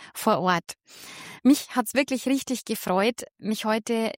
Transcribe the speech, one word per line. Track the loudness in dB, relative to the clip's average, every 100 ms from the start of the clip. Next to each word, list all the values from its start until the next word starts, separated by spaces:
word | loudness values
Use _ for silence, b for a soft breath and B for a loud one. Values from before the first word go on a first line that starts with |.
| B
vor | -2 2 2
Ort. | 2 0 -2 -18 _ B B B B B
Mich | 4 4 2
hat's | -4 0
wirklich | 0 0 0 0
richtig | 0 0 -6
gefreut, | -4 -6 0 2 2 -2 -12 _
mich | -6 -4
heute | 0 0 0 -2 -2